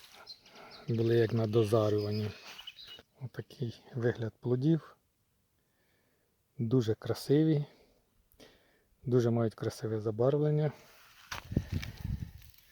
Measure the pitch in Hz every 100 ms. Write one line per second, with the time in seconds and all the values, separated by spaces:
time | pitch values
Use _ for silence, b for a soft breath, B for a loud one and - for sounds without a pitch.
0 | B B B - B B B B - 113
1 | 113 120 113 117 113 113 107 113 107 104
2 | 104 107 107 B B B - - - -
3 | - _ 127 - 113 - 120 - - 131
4 | 120 113 113 - 123 127 143 160 - -
5 | _ _ _ _ _ _ _ _ _ _
6 | _ _ _ _ _ - 117 131 110 107
7 | - 113 - 143 160 151 147 b b b
8 | b b _ _ b b b b b _
9 | - 123 117 113 117 - 113 - 110 110
10 | 107 107 123 147 151 151 151 B B B
11 | B B - - - - - - - -
12 | - - - - - B B